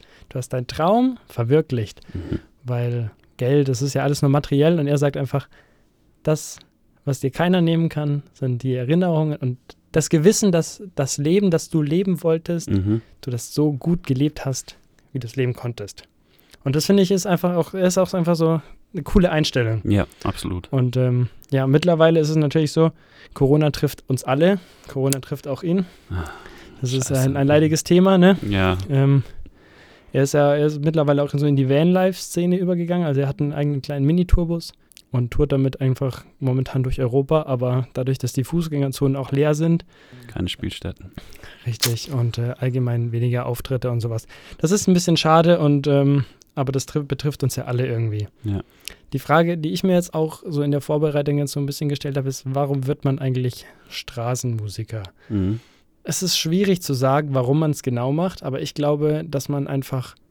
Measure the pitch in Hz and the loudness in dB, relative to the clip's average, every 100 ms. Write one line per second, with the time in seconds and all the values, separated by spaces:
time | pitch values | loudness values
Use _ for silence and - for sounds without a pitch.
0 | _ - - 131 127 131 123 - 160 220 | _ -20 -12 -10 -6 -6 -6 -2 2 4
1 | 254 247 - - 117 147 160 123 107 - | 2 -2 -10 -4 2 2 2 -2 -4 -10
2 | - 90 85 - - _ 123 120 120 120 | -14 -12 -6 -6 -8 _ -6 -4 -2 -4
3 | 110 - _ - 123 143 135 123 143 139 | -6 -10 _ -4 2 2 2 0 -2 0
4 | 139 143 143 143 - 139 151 170 143 143 | 0 2 2 2 2 2 4 4 2 2
5 | 143 143 135 139 - _ _ _ _ _ | 0 -2 -4 -4 -6 _ _ _ _ _
6 | _ _ - 156 - - _ _ _ _ | _ _ -2 -2 -4 -16 _ _ _ _
7 | - 135 135 - 170 185 165 165 165 151 | -6 -4 -4 -2 2 2 2 2 0 -2
8 | 147 143 - - 131 123 131 127 123 165 | -4 -4 -6 -8 -4 -4 -2 -4 0 0
9 | 180 160 156 147 131 127 _ - _ 160 | 2 0 0 -2 -4 -6 _ -20 _ -2
10 | 147 165 165 220 208 170 160 - 196 - | 2 4 4 4 2 0 -2 -8 -14 -6
11 | 135 - 143 185 202 165 - 165 147 165 | -4 -2 0 2 2 0 0 -2 0 0
12 | 196 180 170 165 165 170 - 98 95 113 | 0 -2 0 -2 -2 -6 -2 -2 0 -2
13 | - - - 120 - - 151 139 - 170 | -4 -14 -8 -8 -6 -2 0 0 -2 -2
14 | - 131 147 151 - 127 - - _ _ | -2 -2 -2 -4 -8 -8 -10 -20 _ _
15 | _ 123 117 135 127 120 120 117 101 - | _ -10 -8 -4 -4 -2 -8 -10 -12 -16
16 | - _ _ _ _ - 139 139 - 202 | -20 _ _ _ _ -10 -4 -2 2 4
17 | 185 196 175 175 180 175 156 190 180 180 | 4 2 0 0 0 0 -2 0 0 2
18 | 185 190 165 170 160 165 - - _ - | 0 0 0 2 2 2 -2 -20 _ -12
19 | 139 208 175 156 151 135 113 110 101 101 | 0 4 4 2 0 0 0 0 0 2
20 | - - 101 - - 92 - 135 127 123 | 0 -4 -6 -6 -6 -6 -4 0 0 2
21 | 127 123 123 - - 135 135 143 175 165 | 0 0 -2 -6 -4 0 4 4 4 6
22 | 160 165 151 156 147 160 151 - 160 - | 6 6 2 2 2 2 0 4 2 2
23 | _ - - - 135 151 151 - 143 - | _ -20 -14 0 2 4 2 2 -2 -4
24 | - 127 - 135 175 196 - - - 135 | -6 -4 -2 2 4 2 -2 -20 -12 -4
25 | 135 135 - 143 147 131 175 185 180 - | -2 -2 -6 -10 -8 -6 -2 -2 -2 -10
26 | - 90 78 - - - - - 127 131 | -10 -8 -8 -12 -20 -20 -20 -10 -4 -2
27 | 127 135 131 139 139 147 156 156 - 175 | -2 0 0 2 4 4 4 2 2 4
28 | 190 190 180 196 104 98 95 95 - 139 | 6 6 6 6 2 2 2 2 0 2
29 | 139 139 - - - _ - - - - | 4 4 0 -8 -16 _ -20 -20 -20 -20
30 | _ 131 139 151 143 147 151 151 147 160 | _ -2 0 2 2 4 2 0 0 2
31 | 143 143 143 143 147 139 131 139 165 180 | 2 2 0 0 2 2 2 4 4 4
32 | 185 185 - - 175 180 180 180 170 175 | 2 -2 -8 -2 0 0 0 -2 -2 -2
33 | 170 139 139 - 147 147 147 143 - 143 | 0 0 -2 -2 -4 -2 -2 -2 -4 -2
34 | 139 170 175 - 165 170 - - _ - | 2 2 4 2 2 -4 -8 -18 _ -20
35 | _ 123 120 - 147 135 135 131 131 127 | _ -4 -2 0 0 2 0 0 -2 0
36 | 135 - - - 135 127 127 131 127 131 | -4 -6 -14 -6 -2 -2 -2 -2 -2 -2
37 | 127 127 135 156 151 127 123 123 123 - | 0 0 0 0 0 -2 0 -2 -2 -4
38 | 131 135 123 - 123 170 160 147 139 131 | -4 -2 -4 -4 -2 -2 -2 -2 -2 0
39 | 139 139 131 139 147 151 165 170 - _ | 0 0 -2 0 2 2 2 0 -2 _
40 | - - - - 92 - 104 - 90 - | -20 -20 -16 -8 -6 -6 -8 -8 -12 -12
41 | 92 - - - - - - 113 - 113 | -16 -18 -18 -20 -20 -14 -10 -4 -4 -4
42 | - 135 120 113 120 123 127 127 123 117 | -6 -2 -2 -2 -6 -4 -4 -2 -2 -2
43 | 117 117 123 120 123 120 - 127 123 113 | -2 -2 -2 -2 -4 -6 -4 -4 -2 -2
44 | 117 113 - - - - 160 208 - 180 | -2 -6 -8 -20 -20 -6 0 0 2 2
45 | 175 160 160 160 165 175 147 143 143 139 | 4 2 4 6 6 4 4 2 2 2
46 | 139 143 123 - _ - 135 135 - 156 | 4 2 0 -8 _ -6 -4 -4 -4 -6
47 | 143 131 151 139 127 - 123 123 127 117 | -4 -4 -4 -2 -4 -4 -4 -2 -2 -2
48 | 113 104 104 _ 104 98 - _ - - | -2 -4 -6 _ -6 -6 -6 _ -20 -20
49 | _ 139 - 151 170 175 151 180 190 180 | _ -8 2 2 4 0 -2 -2 2 2
50 | 175 160 160 156 - 147 143 143 - 151 | 2 -2 -4 -4 -6 -2 0 0 0 0
51 | 156 147 147 143 143 147 143 143 147 139 | 0 0 0 0 -2 -4 -4 -4 -4 -4
52 | 139 139 135 135 131 135 139 139 131 147 | -4 -4 -4 -6 -6 -4 -2 -2 -2 -2
53 | 139 135 135 127 123 - - - - - | -2 -2 -2 -2 -2 -6 -14 -20 -18 -16
54 | - - 117 127 123 113 107 95 107 113 | -14 -8 -4 -4 -4 -4 -6 -8 -10 -10
55 | 92 _ - 107 95 113 - _ _ _ | -12 _ -6 -2 0 -2 -8 _ _ _
56 | - 165 180 - 160 175 196 180 - 135 | -8 -4 -2 -2 0 0 2 0 0 0
57 | 131 139 151 131 123 147 156 143 - 120 | 2 0 0 0 2 2 2 -2 -2 -2
58 | 127 147 180 - 135 131 147 - 147 147 | -2 -2 -2 -4 -8 -6 -6 -4 -2 2
59 | 151 151 165 143 - 143 139 139 135 131 | 0 0 -2 -6 -4 -4 -2 -4 -4 -6
60 | - - _ | -8 -14 _